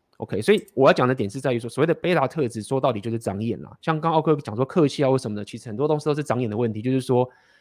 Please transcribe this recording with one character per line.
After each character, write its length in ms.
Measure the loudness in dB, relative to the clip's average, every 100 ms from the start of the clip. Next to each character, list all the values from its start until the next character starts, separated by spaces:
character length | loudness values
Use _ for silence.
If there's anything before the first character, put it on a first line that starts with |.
| _ -14
OK， 240 | -8 -2
所 120 | 2
以 140 | 2 0
我 160 | 4 4
要 40 |
讲 140 | 6 2
的 80 |
点 140 | 0 -4
是 120 | -4
在 120 | -4
于 80 | -4
说， 80 | -4
所 140 | 0
谓 40 | 0
的 60 |
贝 200 | 0 0
塔 120 | 0 0
特 220 | -2 -4
质， 120 | -4
说 180 | -4 0
到 120 | 0
底 80 | 0
就 100 | -2
是 80 | -4
长 220 | -4 -4
眼 200 | -4 -4
啦。 160 | -10 -8
像 200 | -4 -2
刚 100 | 0
奥 100 | 2
克 140 | 2 0
讲 200 | -2 -4
说 80 |
客 240 | 0 2 2
气 160 | 2
啊 60 | 2
或 80 | 2
什 120 | 0
么 60 | -8
的， 80 |
其 140 | -8 -12
实 100 | -10
很 80 | -4
多 100 | -2
东 140 | 0
西 60 | 0
都 80 |
是 100 | -2
长 160 | -2 -2
眼 80 | -2
的 80 | -2
问 160 | -2
题， 80 | -2
就 80 | -2
是 100 | -2
说 280 | 2 2 2 -4 _ _